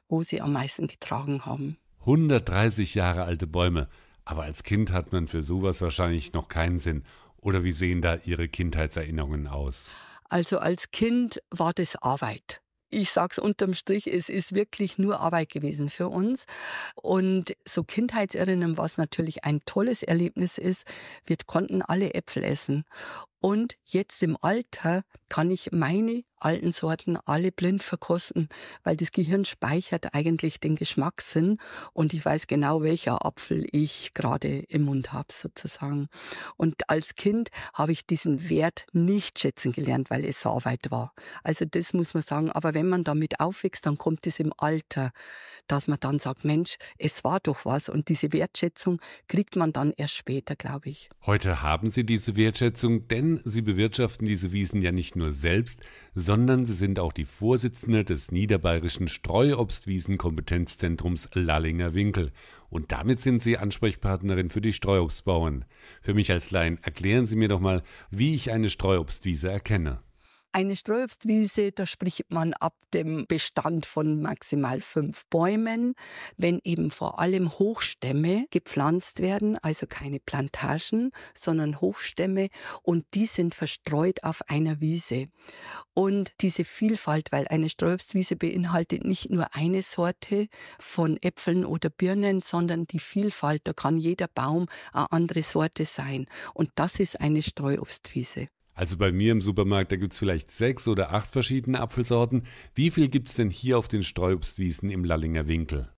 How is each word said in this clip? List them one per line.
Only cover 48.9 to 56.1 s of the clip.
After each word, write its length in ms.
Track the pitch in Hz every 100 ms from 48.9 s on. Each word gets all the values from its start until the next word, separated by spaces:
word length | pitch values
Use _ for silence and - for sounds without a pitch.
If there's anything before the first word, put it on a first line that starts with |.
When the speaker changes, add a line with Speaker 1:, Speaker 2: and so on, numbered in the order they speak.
| 175 - - _
Speaker 1:
kriegt 280 | 175 202 185
man 160 | 160
dann 200 | 151 147 -
erst 180 | 147
später, 420 | - - 135 - 143
glaub 300 | 127 139 135
ich. 240 | 143 - -
Speaker 2:
Heute 380 | - 101 98 85
haben 260 | 73 80 107
Sie 160 | 117
diese 320 | 113 113 - 101
Wertschätzung, 720 | 110 107 120 117 120 117 113
denn 320 | 113 151 165
Sie 200 | - 110
bewirtschaften 640 | 107 95 110 - 117 - 110
diese 260 | 101 92
Wiesen 280 | 98 95 104
ja 120 | 90
nicht 240 | 90 85 87
nur 160 | 80
selbst, 480 | 71 82 92 117 - - - -